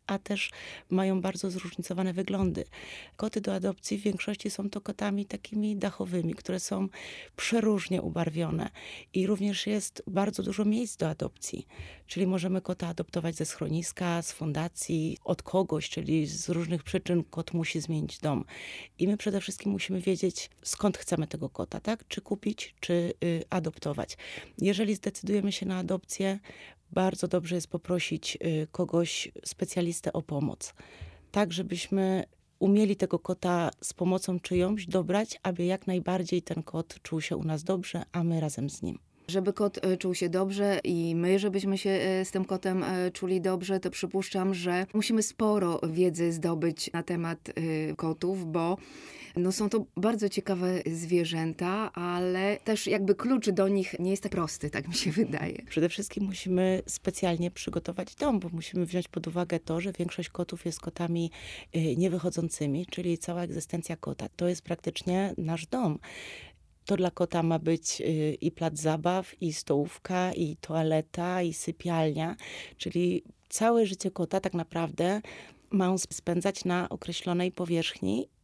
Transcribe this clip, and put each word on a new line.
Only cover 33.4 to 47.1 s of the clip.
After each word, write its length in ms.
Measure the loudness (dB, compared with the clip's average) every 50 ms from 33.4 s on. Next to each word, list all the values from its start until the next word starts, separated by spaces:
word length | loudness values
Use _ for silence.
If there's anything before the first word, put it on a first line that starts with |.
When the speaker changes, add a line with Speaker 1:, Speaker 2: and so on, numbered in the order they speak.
| 0 2 2 4 2 0 -2 -4
Speaker 1:
z 120 | -6 -8 -4
pomocą 460 | 0 2 2 2 2 2 0 -2 -2
czyjąś 480 | -2 0 2 2 4 4 2 0 -2 0
dobrać, 520 | 0 0 2 4 2 2 2 0 -4 -4 -2
aby 220 | -2 0 2 2
jak 220 | 2 0 0 0 0
najbardziej 540 | 0 0 2 2 0 0 0 2 0 0
ten 220 | 0 -2 -4 -6 -6
kot 380 | -4 -4 -4 -4 -6 -10 -14
czuł 200 | -8 -4 -4 -4
się 160 | -2 -2 -2 -2
u 60 | 0
nas 200 | 0 -2 -2 0
dobrze, 400 | 0 0 0 -2 -4 -6 -6 -6 -4
a 120 | -2 0 2
my 160 | 2 2 2
razem 300 | 0 0 -2 -2 -4 -4
z 120 | -4 -4
nim. 180 | -6 -6 -6 -8 -12 _ _ _ -10 -2
Speaker 2:
Żeby 240 | -2 0 2 0 2
kot, 320 | 2 0 0 0 0 0
e, 120 | 0 0 2
czuł 180 | 0 -2 0
się 140 | 0 0 0
dobrze 500 | 2 2 2 0 2 2 2 2 2 2 2
i 320 | 0 2 2 2 2 2
my, 240 | 2 4 6 6 6
żebyśmy 380 | 4 2 2 2 2 2 0 2
się, 120 | 2 2
e, 360 | 2 4 4 2 2 2 0
z 60 | 0
tym 140 | 0 0 0
kotem, 380 | 0 -2 0 0 0 0 2 0
e, 280 | 0 0 0 0 0
czuli 300 | -2 -2 -2 0 0 2
dobrze, 380 | 2 2 2 0 0 0 0 0
to 100 | 0 -2
przypuszczam, 640 | -2 -2 -4 -2 0 -2 -2 0 0 2 2 2 2
że 320 | 2 0 0 2 2 0 0 0
musimy 300 | 0 2 4 4 2 2
sporo 560 | 0 0 2 4 4 6 4 4 2 2 2 0 0
wiedzy 420 | 2 4 4 4 4 4 2 2
zdobyć 640 | 2 2 0 0 2 2 2 0 0 0 -4 -4 -4
na 100 | -4 -2
temat, 460 | -2